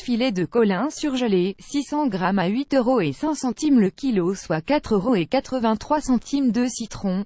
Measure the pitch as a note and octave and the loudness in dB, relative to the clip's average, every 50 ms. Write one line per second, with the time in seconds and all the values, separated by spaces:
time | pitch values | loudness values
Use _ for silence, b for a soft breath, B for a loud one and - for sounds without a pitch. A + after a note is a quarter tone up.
0 | - - A#3+ A3 B3 C4 G3+ F3+ E3+ - - A#3+ A3+ G3+ F#3+ F3 A3+ D#4 - - | -4 -4 -2 0 0 0 0 -2 -2 0 2 2 4 4 2 0 -2 -4 -4 -4
1 | - D4+ C4 B3+ B3+ A#3 G3 F3+ F3 G3 F#3+ - - - - C#4+ C4+ - D4 D4 | -4 -4 -2 -2 0 2 2 2 2 0 -4 -8 -10 -6 -4 -4 -4 -2 -2 -2
2 | D4+ C4 F#3+ F3+ F#3 F3+ G3+ G3 E3 F3+ G#3 B3+ C#4+ - - C4+ A3+ A#3+ C4 A#3+ | -2 -2 -2 -2 0 0 0 0 0 0 -2 -2 -2 0 0 2 2 4 2 2
3 | F3 D3 C3+ - - D#4 D4+ - - B3+ A3 - D#4 D4+ C#4 B3 G3+ - - - | 2 0 -2 -2 -4 -4 -2 -2 -2 -4 -4 -2 2 4 4 6 4 4 0 -2
4 | - C4+ A3+ F#3+ E3+ F3+ G3 F#3 - - E3+ D#3 - - C#4 D4+ - - A3 G3 | -2 0 0 2 0 0 -2 -4 -4 -4 -4 -2 0 0 0 0 0 0 0 0
5 | F3 B3 B3+ F#3+ D#3+ - - C4+ C4+ - C4 C4 A3+ A3+ A3 G#3+ - - D4 D4+ | 2 2 2 0 0 0 0 -2 -2 -2 -4 -2 0 0 0 0 -2 -2 -2 -2
6 | - - B3+ A3 - - - C#4 C#4 B3 G3 A#3+ B3 B3+ - - A#3 - - - | 0 0 0 0 0 -2 -2 0 2 2 2 2 0 -2 -2 -6 -10 -10 -10 -6
7 | - G3 F3+ F#3+ G#3 | -4 -2 -2 -2 -2